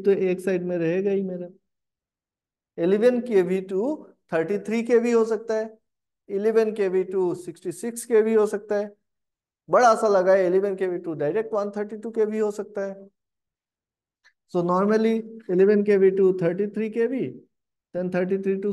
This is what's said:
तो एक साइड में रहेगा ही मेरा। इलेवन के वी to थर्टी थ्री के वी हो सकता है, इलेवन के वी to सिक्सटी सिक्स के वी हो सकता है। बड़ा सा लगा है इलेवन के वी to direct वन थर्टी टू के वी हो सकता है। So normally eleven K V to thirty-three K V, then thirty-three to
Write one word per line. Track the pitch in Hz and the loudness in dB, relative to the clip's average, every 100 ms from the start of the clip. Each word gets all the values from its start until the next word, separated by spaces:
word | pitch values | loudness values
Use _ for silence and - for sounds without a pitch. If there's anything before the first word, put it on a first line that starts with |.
तो | 196 | 0
एक | 196 185 180 | 0 0 -2
साइड | 196 180 | -2 -4
में | 180 175 | -4 -2
रहेगा | 165 185 196 | -2 -2 -2
ही | 196 | -2
मेरा। | 190 180 175 196 _ _ _ _ _ _ _ _ _ _ _ - | -4 -8 -12 _ _ _ _ _ _ _ _ _ _ _ _ -4
इलेवन | 170 208 247 247 | 0 4 2 2
के | 233 196 | 0 2
वी | 175 190 185 | 2 -2 -2
to | 190 254 302 - _ _ | -2 -2 -4 -12 _ _
थर्टी | 165 165 202 202 | -4 -2 -4 -2
थ्री | 226 | -4
के | 233 233 | 2 2
वी | 233 | 4
हो | 233 | 2
सकता | 220 220 226 | 2 -2 -4
है, | 220 220 - _ _ _ _ - | -6 -6 -12 _ _ _ _ -8
इलेवन | 196 220 220 220 | -2 2 2 0
के | 208 196 | 0 -2
वी | 185 | 0
to | 190 190 180 180 | -2 -2 -2 -4
सिक्सटी | 175 160 185 | -10 -12 -12
सिक्स | 156 233 233 - | -8 -10 -10 2
के | 220 | 2
वी | 220 | 4
हो | 220 208 | 2 2
सकता | 208 - 208 | -2 -4 -4
है। | 208 _ _ _ _ _ _ _ - | -4 _ _ _ _ _ _ _ 0
बड़ा | 185 247 | 4 6
सा | 220 220 | 4 4
लगा | 196 180 | 4 4
है | 190 180 | 4 4
इलेवन | 190 202 190 | 2 0 -2
के | 185 | -4
वी | 175 | -4
to | 170 147 | -6 -4
direct | 147 208 220 | -2 -2 -2
वन | 214 202 208 | -4 -4 -6
थर्टी | 208 220 | -8 -8
टू | 226 | -8
के | 226 | -2
वी | 214 220 | -2 0
हो | 214 | -4
सकता | 208 202 196 196 | -4 -10 -8 -8
है। | 196 196 _ _ _ _ _ _ _ _ _ _ _ _ _ _ | -10 -18 _ _ _ _ _ _ _ _ _ _ _ _ _ _
So | 180 | -4
normally | 170 180 208 220 226 226 220 - - | 0 0 2 2 2 0 -4 -16 -4
eleven | 180 196 208 | 2 4 4
K | 208 202 | 4 4
V | 190 190 | 4 4
to | 190 180 | 2 2
thirty-three | 170 180 208 208 220 | -2 -2 -4 -4 -6
K | 226 233 | -2 -2
V, | 262 156 - _ _ _ _ _ | -2 -6 -10 _ _ _ _ _
then | 175 180 | -6 -4
thirty-three | 180 185 196 190 196 | -2 -2 -2 -2 -2
to | 202 | -4